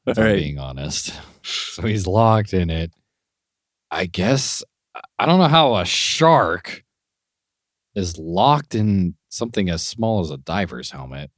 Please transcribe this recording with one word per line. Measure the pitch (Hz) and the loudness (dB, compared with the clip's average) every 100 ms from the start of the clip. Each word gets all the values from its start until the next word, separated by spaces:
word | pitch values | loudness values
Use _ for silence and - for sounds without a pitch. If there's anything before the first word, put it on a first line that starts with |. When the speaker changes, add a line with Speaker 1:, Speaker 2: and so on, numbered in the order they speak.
| - | -4
Speaker 1:
if | 110 | 2
Speaker 2:
All | |
Speaker 1:
I'm | |
Speaker 2:
right. | 110 98 | 2 2
Speaker 1:
being | 73 71 | -2 -6
honest. | 65 65 73 - - - - _ | -10 -8 -8 -6 -8 -12 -20 _
So | - - - - | -10 -10 -8 -6
he's | 104 107 92 | -2 -2 2
locked | 104 113 110 107 | 4 4 4 2
in | 92 85 | 0 0
it. | 80 85 _ _ _ _ _ _ _ _ _ - | -2 -4 _ _ _ _ _ _ _ _ _ -10
I | 82 90 | -6 -6
guess, | 90 98 139 - - - _ _ - - - | -2 0 0 -2 -6 -10 _ _ -20 -12 -2
I | 127 | 4
don't | 185 | 6
know | 160 | 6
how | 160 143 104 | 6 4 2
a | |
shark | 85 - - - 160 151 87 87 - - _ _ _ _ _ _ _ _ _ _ _ 104 | 0 -2 -2 4 6 6 4 -2 -8 -18 _ _ _ _ _ _ _ _ _ _ _ -6
is | 90 85 | -6 -6
locked | 80 87 131 147 - 113 | -6 2 4 2 0 -2
in | 107 98 87 - _ | 2 2 0 -4 _
something | - 117 113 92 | -8 -6 -2 -2
as | 82 | -2
small | - 110 113 107 | -6 -4 -2 0
as | 80 | -2
a | 69 | -6
diver's | 69 92 90 62 - | -6 -4 -4 -8 -14
helmet. | 69 65 67 73 | -14 -16 -14 -16